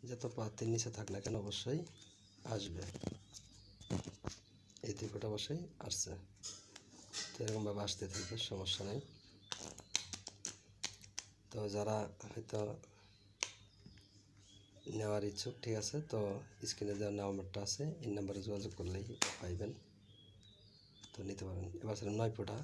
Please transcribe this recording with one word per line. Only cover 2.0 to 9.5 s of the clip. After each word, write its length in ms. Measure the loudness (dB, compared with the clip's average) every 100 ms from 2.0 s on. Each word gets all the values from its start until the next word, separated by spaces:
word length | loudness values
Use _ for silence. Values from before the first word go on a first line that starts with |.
| -18 -20 -20 -12 0
আসবে। 300 | 2 2 -2 -4 0 -2 -2 -12 -16 -16 -18 -18 -18 2 2 2 -2 -4 -4 -14 -20 -20 -6 -2
এই 60 | 0
দুই 100 | 0
ফোঁটা 140 | 0 2
অবশ্যই 280 | 2 2 0 -2 -6 -2
আসছে। 240 | 0 0 -2 -8 -10 -10 -10 -14 -18 -18 -18 -8 -4 -4
তো 40 | 0
এরকমভাবে 360 | 2 4 2 2 2
আসতে 180 | 0 0
থাকবে, 240 | -2 -2 -2 0
সমস্যা 320 | 0 2 2 2
নেই। 120 | 0 -2 -14 -18 -20 -6